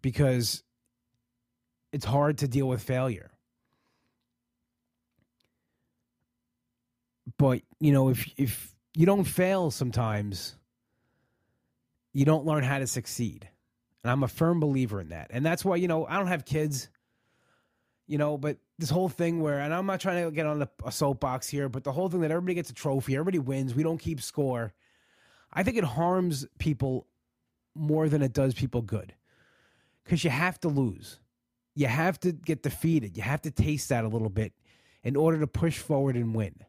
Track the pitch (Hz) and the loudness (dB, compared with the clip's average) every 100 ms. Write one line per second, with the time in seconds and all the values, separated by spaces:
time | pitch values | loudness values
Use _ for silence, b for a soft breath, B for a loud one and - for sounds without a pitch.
0 | 135 120 139 127 110 - _ _ _ _ | -2 2 2 4 0 -4 _ _ _ _
1 | _ _ _ _ _ _ _ _ _ 143 | _ _ _ _ _ _ _ _ _ -8
2 | 107 139 147 147 143 139 135 123 - 127 | 0 2 4 2 0 0 0 -2 -2 -2
3 | 131 101 - _ _ _ _ _ _ _ | -2 -4 -12 _ _ _ _ _ _ _
4 | _ _ _ _ _ _ _ _ _ _ | _ _ _ _ _ _ _ _ _ _
5 | _ _ _ _ _ _ _ _ _ _ | _ _ _ _ _ _ _ _ _ _
6 | _ _ _ _ _ _ _ _ _ _ | _ _ _ _ _ _ _ _ _ _
7 | _ _ - - 143 127 _ _ 151 139 | _ _ -18 2 2 2 _ _ 4 6
8 | 135 123 - - 131 - - _ _ 156 | 6 2 -4 -2 -2 -2 -12 _ _ 4
9 | 170 202 147 - 185 190 165 - 123 117 | 4 6 2 2 2 2 0 -2 -2 0
10 | 113 104 101 92 - - _ _ _ _ | 0 -2 -4 -6 -10 -16 _ _ _ _
11 | _ _ _ _ _ _ _ _ _ _ | _ _ _ _ _ _ _ _ _ _
12 | _ 139 139 156 151 151 127 139 131 127 | _ 2 4 4 2 0 0 0 -2 -4
13 | - - 117 101 - _ _ _ _ _ | -6 -6 -6 -6 -20 _ _ _ _ _
14 | 120 131 127 - 165 170 151 135 123 101 | -2 0 0 2 2 4 2 2 0 -4
15 | 80 82 - 120 156 170 196 175 175 160 | -8 -12 -8 -2 0 0 0 0 0 0
16 | - 180 185 175 - 151 151 135 - _ | -2 -2 0 -2 -2 -2 0 -4 -10 _
17 | _ _ _ _ _ _ _ _ _ _ | _ _ _ _ _ _ _ _ _ _
18 | - 147 147 147 151 135 _ - 151 170 | -6 -2 0 -2 -4 -6 _ -8 -2 0
19 | 185 - 170 165 156 143 147 170 196 190 | 0 0 -2 0 -2 -2 -2 -2 -2 -2
20 | 190 175 170 151 151 151 139 - 117 - | -2 -2 -2 -2 -2 -2 -4 -6 -8 0
21 | 143 135 139 127 - 143 139 131 139 135 | 0 0 -2 -4 -4 -4 -4 -4 -4 -2
22 | 185 180 156 170 180 175 160 123 151 135 | -2 0 0 0 0 -4 -6 -6 -2 -2
23 | 131 135 170 180 131 135 135 123 160 165 | 0 0 0 0 0 -2 -2 0 0 -2
24 | 165 147 - - 139 123 113 _ b b | -4 -6 -6 -2 -2 -2 -6 _ b b
25 | b b b b b - 190 233 160 117 | b b b b b 0 2 2 0 2
26 | 170 185 180 139 - _ 160 147 139 127 | 2 4 2 -2 -6 _ -2 0 0 -2
27 | - _ _ _ _ _ _ 156 151 156 | -6 _ _ _ _ _ _ -6 0 2
28 | 160 151 135 131 135 - 131 120 110 110 | 4 2 2 2 2 0 -2 -2 -2 -6
29 | 95 - b b b b b b b b | -8 -20 b b b b b b b b
30 | - 165 165 127 180 - 170 143 123 - | -2 0 0 0 -2 0 0 2 0 -2
31 | - - _ _ _ _ _ 143 135 127 | -16 -20 _ _ _ _ _ -2 0 2
32 | 170 175 180 160 - 156 143 - 165 160 | 0 0 -2 -2 -4 -2 -4 -2 2 2
33 | 107 90 101 147 160 - 147 147 - 123 | 0 -6 -4 -4 -4 0 0 0 0 0
34 | 110 113 110 98 110 _ b b b b | 0 -2 -2 -2 -4 _ b b b b
35 | 120 139 160 160 151 - 165 - - 143 | -2 2 4 2 0 0 0 -2 0 2
36 | 139 120 113 110 101 - | 2 0 0 -2 -4 -8